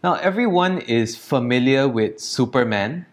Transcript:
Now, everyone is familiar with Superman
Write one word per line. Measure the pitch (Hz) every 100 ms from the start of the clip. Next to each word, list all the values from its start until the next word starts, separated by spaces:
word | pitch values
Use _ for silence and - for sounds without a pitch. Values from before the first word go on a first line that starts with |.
Now, | 180
everyone | 165 185 196 240 180 180 185
is | - 117 113 -
familiar | - 135 120 123 127 135 135
with | 113 107 -
Superman | - - 123 127 120 104 101 165 175